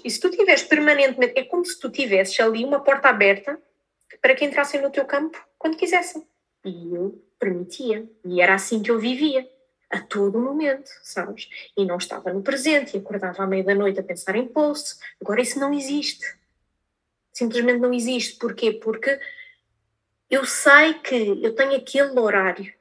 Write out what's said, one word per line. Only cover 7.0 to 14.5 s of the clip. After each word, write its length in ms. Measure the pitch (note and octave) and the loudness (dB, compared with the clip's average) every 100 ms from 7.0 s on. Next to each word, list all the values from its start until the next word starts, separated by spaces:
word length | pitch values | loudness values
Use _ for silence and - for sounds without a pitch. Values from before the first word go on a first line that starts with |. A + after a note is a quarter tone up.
| F#3+ - _ - | -6 -8 _ -6
permitia. 720 | G3+ F3 F3+ - B3+ G#3+ A3+ _ | -4 -4 -8 -8 -4 -4 -6 _
E 160 | F3+ F3 | -6 2
era 140 | F3+ | 2
assim 280 | G3 - A3+ | 2 0 -4
que 80 | G#3 | 0
eu 80 | A#3 | 0
vivia. 500 | A3+ B3+ D4+ C4 B3+ _ _ _ - | 0 0 0 0 -4 _ _ _ -10
A 100 | G3+ | -10
todo 400 | - G#3 G3+ A3 | -6 -2 0 0
momento, 480 | B3+ D4 D4 C4+ - - | -2 -2 -2 -2 -6 -20
sabes? 460 | - G3+ G3 A3 - - - - | -14 -10 -8 -10 -16 -18 -10 -4
E 80 | |
não 140 | F#3+ F3 | -2 -2
estava 340 | - - F#3 | -8 -8 -6
no 100 | F#3+ | -6
presente, 540 | G3 C4+ C4+ D4 B3+ G3 | -2 -2 2 2 0 -6
e 20 | |
acordava 440 | - G3+ F#3+ F3+ | -6 -6 -6 -4
à 40 | F#3+ | -2
meia 160 | F#3+ | 0
da 120 | F#3+ | 2
noite 260 | G3+ G3+ F#3+ | 2 2 0
a 20 | |
pensar 320 | F#3 F3 - G#3 | -4 -8 -4 -2
em 120 | |
posts. 500 | B3+ | -2